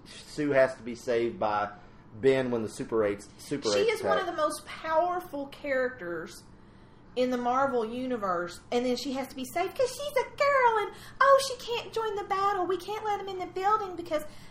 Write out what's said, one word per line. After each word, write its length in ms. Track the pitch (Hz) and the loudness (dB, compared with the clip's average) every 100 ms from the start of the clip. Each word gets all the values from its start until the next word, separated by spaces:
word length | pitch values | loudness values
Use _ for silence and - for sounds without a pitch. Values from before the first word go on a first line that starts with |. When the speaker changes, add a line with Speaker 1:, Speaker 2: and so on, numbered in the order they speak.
| - | -20
Speaker 1:
Sue 460 | - - - 147 | -18 -12 -4 2
has 220 | 135 131 | 6 4
to 80 | - | 2
be 120 | 117 | -10
saved 440 | 117 127 117 117 98 | -8 0 2 2 0
by 300 | 107 104 104 - - - - 110 | 0 0 -2 -6 -18 -20 -20 0
Ben 320 | 131 131 127 | 4 4 4
when 120 | 120 | 0
the 60 | 104 | -2
Super 340 | - 127 113 | -6 -2 2
Eight, 220 | 104 101 - - | 2 0 -8 -16
Super 340 | - 143 110 | -8 -4 0
Speaker 2:
She 80 | 101 | 2
Speaker 1:
Eight 80 | 104 | 2
Speaker 2:
is 140 | 440 | 2
one 140 | - - | 0 0
Speaker 1:
attack. 140 | 339 | 0
Speaker 2:
of 40 | 330 | 0
the 60 | |
most 220 | 302 302 | -2 -2
powerful 840 | - - 320 320 359 359 349 285 277 | -12 -10 0 2 2 0 -6 -8 -10
characters 960 | - 294 262 247 - 175 165 185 - - - - - - - - | -8 -2 0 -2 -4 -8 -8 -8 -14 -20 -20 -20 -20 -20 -20 -8
in 160 | 247 254 | 0 0
the 60 | 247 | 0
Marvel 480 | 240 254 277 247 | 0 2 2 2
universe, 760 | 220 247 262 240 196 175 175 - - | -2 -4 -4 -2 0 0 -2 -8 -4
and 140 | 240 247 | 0 0
then 100 | 240 | 0
she 160 | 285 | -2
has 160 | 262 262 | -4 -6
to 80 | 262 | -8
be 80 | |
saved 320 | 254 349 370 - | -6 -2 -2 0
'cause 120 | 494 | 0
she's 260 | - 571 523 | 0 -2 -2
a 0 | 494 - | -2 0
girl, 420 | 571 539 494 427 | 2 6 6 4
and, 140 | 427 - - - | -2 -8 -8 4
"Oh, 200 | 554 539 - | 8 8 6
she 100 | 494 | -4
can't 340 | - 466 - | -4 -6 -4
join 240 | 453 440 403 | -4 -2 -2
the 80 | |
battle. 400 | 403 381 392 403 349 | 0 2 2 2 0
We 120 | 370 | -2
can't 260 | - 427 | -4 -6
let 160 | 427 403 | -2 -2
'em 80 | 392 | -4
in 100 | 381 | -6
the 80 | 359 | -6
building 500 | 370 392 440 392 339 | 0 2 2 0 -8
because 280 | 339 302 294 - - | -4 -4 -4 -12 -14